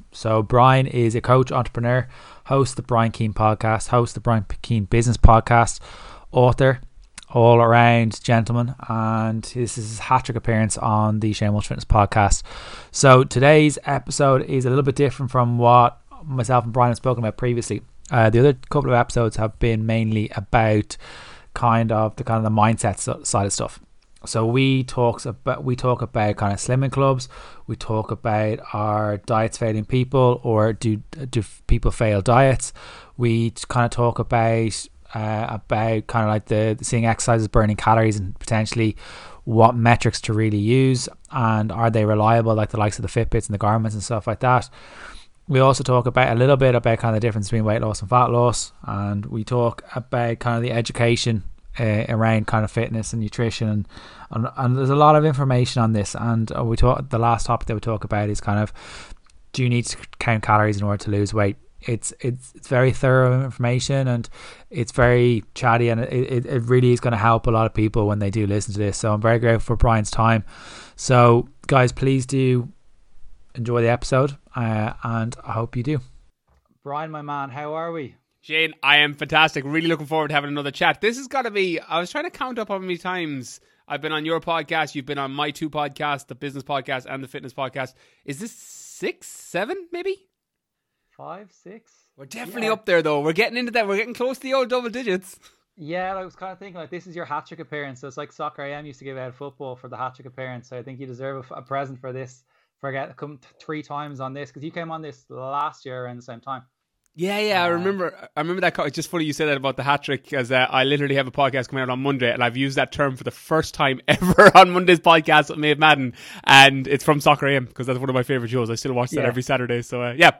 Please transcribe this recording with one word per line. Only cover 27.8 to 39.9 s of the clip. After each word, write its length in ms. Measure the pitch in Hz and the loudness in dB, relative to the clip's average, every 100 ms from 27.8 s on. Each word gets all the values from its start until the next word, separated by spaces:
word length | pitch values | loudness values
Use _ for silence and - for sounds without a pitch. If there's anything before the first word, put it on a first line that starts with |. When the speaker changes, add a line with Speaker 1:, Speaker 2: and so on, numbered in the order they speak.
| - 110 107 | -4 -4 -4
Speaker 1:
about, 480 | 104 117 107 107 113 - | -6 -2 0 0 -4 -8
are 460 | 107 107 107 107 104 | -6 -2 -2 -2 -4
diets 380 | - 110 110 - | -2 0 0 -2
failing 280 | 113 107 107 | -4 -2 -2
people, 560 | 127 123 139 127 123 | -2 0 2 2 2
or 300 | 120 107 110 | 0 2 2
do, 240 | 107 113 107 | 0 -2 -2
do 440 | - - 123 120 101 - - | -6 -14 -6 -6 -6 -10 2
people 220 | 117 107 | 2 2
fail 320 | - 110 104 | 0 0 0
diets? 520 | 95 120 135 127 - - - - - - | 4 4 4 2 -4 -14 -20 -20 -18 -4
We 360 | 120 117 113 | 0 0 -2
t-, 120 | - - | -6 -4
kind 160 | 123 120 | 0 0
of 60 | |
talk 280 | - 120 113 | 2 0 0
about, 680 | 117 120 113 113 113 - - - - | -2 0 2 2 0 -4 -12 -20 -14
uh, 340 | 113 107 107 117 | -8 -4 -4 -4
about 580 | 110 - 113 113 110 - | -8 -4 -2 0 -2 -2
kind 180 | 117 107 | -2 0
of 40 | |
like 180 | 107 - | 0 0
the, 280 | 107 110 107 | 0 0 -2
the 60 | |
seeing 220 | - 120 113 | -2 0 0
exercises 420 | 113 - 113 110 | 0 0 0 2
burning 300 | 117 107 104 | 2 2 2
calories 420 | 113 113 113 104 | 2 4 4 0
and 180 | 92 - | -4 -8
potentially 600 | - 110 110 117 110 - - - - - - | -4 -2 -2 0 0 -2 -12 -18 -20 -14 -2
what 280 | 110 113 | 6 6
metrics 460 | 120 117 | 6 4